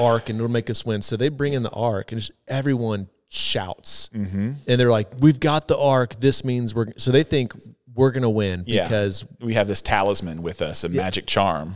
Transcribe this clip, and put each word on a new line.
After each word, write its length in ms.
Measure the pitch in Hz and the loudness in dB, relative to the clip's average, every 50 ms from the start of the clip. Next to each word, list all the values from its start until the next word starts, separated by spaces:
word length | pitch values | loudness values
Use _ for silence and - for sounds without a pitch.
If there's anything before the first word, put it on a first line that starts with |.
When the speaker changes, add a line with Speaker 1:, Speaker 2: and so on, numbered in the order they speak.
Speaker 1:
ark 280 | 120 120 117 117 - - | 2 2 2 2 0 -4
and 100 | 107 113 | -4 -4
it'll 100 | 117 117 | -2 -2
make 200 | 120 117 110 - | -2 -2 -2 -2
us 120 | 113 - - | -6 -4 -4
win." 180 | 120 107 101 98 | -2 -4 -4 -4
So 120 | - 120 | -4 -2
they 140 | 107 123 147 | -2 -2 -2
bring 240 | 147 135 143 143 143 | -2 -2 -2 -2 -2
in 80 | 131 | -2
the 80 | 117 - | -4 -4
ark 420 | - - 117 117 107 95 - - | -4 -2 -2 -2 -2 -2 -6 -6
and 80 | 113 113 | -8 -8
just 120 | 101 - - _ _ | -8 -8 -12 _ _
everyone 640 | - 135 135 135 143 135 120 117 113 107 98 95 - _ _ _ | -6 -6 -2 0 0 0 0 -2 -2 -4 -4 -6 -10 _ _ _
shouts. 840 | _ - - - - - 113 92 92 - - _ - - - - - - | _ -6 -4 -2 -2 -2 -2 -4 -6 -10 -10 _ -8 -6 -6 -6 -8 -6
Speaker 2:
Mm-hmm. 380 | 110 101 92 92 98 101 120 139 143 - | -6 -6 -4 -4 -4 -4 -4 -4 -6 -2
Speaker 1:
And 120 | - 123 123 | 0 2 4
they're 100 | 127 120 | 6 4
like, 180 | 117 107 101 - - 123 | 4 4 2 -2 -2 4
"We've 200 | 135 156 147 123 | 6 6 6 6
got 280 | - 151 147 156 - | 2 0 0 0 0
the 100 | - 156 | 0 0
ark. 420 | 135 143 139 135 131 123 113 - 110 | 2 4 4 4 4 2 0 -4 2
This 240 | 123 139 131 - - | 2 2 2 2 -2
means 300 | 131 123 123 120 110 107 | -2 -2 -2 -2 -2 -2
we're," 140 | 117 113 110 - | -2 -4 -4 -4
so 140 | - - 127 | -4 0 4
they 120 | 123 143 160 | 6 4 4
think 300 | - 160 139 123 - - - - - - _ _ - 120 | 4 0 0 0 -2 -6 -14 -20 -20 -20 _ _ -12 2
we're 160 | 117 131 131 | 4 4 4
gonna 180 | 123 131 123 113 | 4 2 0 2
win 340 | 107 110 104 98 92 90 90 | 2 2 0 0 -2 -4 -4
Speaker 2:
Yeah. 180 | 90 110 101 87 | 0 0 0 2
Speaker 1:
because 400 | 85 113 104 104 101 95 - - - - - | 2 0 0 0 0 -2 -6 -10 -12 -16 -8
Speaker 2:
We 140 | 120 117 110 | -6 0 2
have 140 | 113 101 | 2 2
this 140 | 101 101 - - | 2 0 -2 0
talisman 580 | - 120 101 98 101 98 90 98 85 80 82 | 0 2 2 2 2 0 0 -4 -6 -8 -8
with 200 | 85 82 - - 85 | -8 -8 -6 -6 -6
us, 200 | 76 - - - | -4 -4 -4 -4
a 60 | 85 | -2
Speaker 1:
Yeah. 120 | 87 95 92 | -2 -2 -2
Speaker 2:
magic 220 | 92 92 92 - | -2 -4 -4 -4
charm. 480 | - - 104 98 92 82 73 78 85 95 | 0 2 2 2 2 0 -2 -4 -8 -12